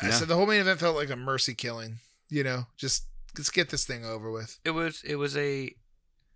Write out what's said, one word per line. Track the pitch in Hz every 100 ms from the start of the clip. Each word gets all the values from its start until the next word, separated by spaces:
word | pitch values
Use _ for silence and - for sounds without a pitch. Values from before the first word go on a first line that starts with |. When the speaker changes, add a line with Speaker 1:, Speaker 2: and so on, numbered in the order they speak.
Speaker 1:
I | 101
Speaker 2:
No. |
Speaker 1:
said | 113 160
the | 170
whole | 202
main | 214
event | 190 175
felt | 170 156
like | 143
a | 123
mercy | 131 131 - 117
killing, | 123 117 113 113 - _ -
you | 147
know, | 135 127 120 -
just, | 135 - - - - -
let's | 143
get | - 180
this | 147 -
thing | 120 113
over | 110 110
with. | 110 110 -
Speaker 2:
It | 160
was, | 160 165 151
it | - 147
was | 143 143
a, | 143 139 127 - _ _ _ _ _